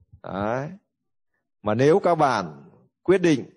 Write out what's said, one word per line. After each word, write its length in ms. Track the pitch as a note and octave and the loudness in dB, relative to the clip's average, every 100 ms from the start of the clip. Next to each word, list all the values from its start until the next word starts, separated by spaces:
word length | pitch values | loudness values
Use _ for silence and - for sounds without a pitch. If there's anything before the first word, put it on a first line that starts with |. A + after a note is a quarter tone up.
| _ - | _ -20
Đấy. 460 | - F2+ G#2 B2 D3 F#3+ _ _ _ _ _ _ _ _ | -12 -8 -6 -6 -8 -14 _ _ _ _ _ _ _ _
Mà 100 | G#2 | -4
nếu 260 | G#2+ C#3 F#3+ | 0 2 2
các 160 | F#3+ E3 | 2 2
bạn 480 | C#3+ A2+ E2+ D2+ - _ _ _ | 2 0 -4 -12 -20 _ _ _
quyết 180 | - F#3+ | 0 2
định 240 | F3 C#3 F#2+ | 2 0 -4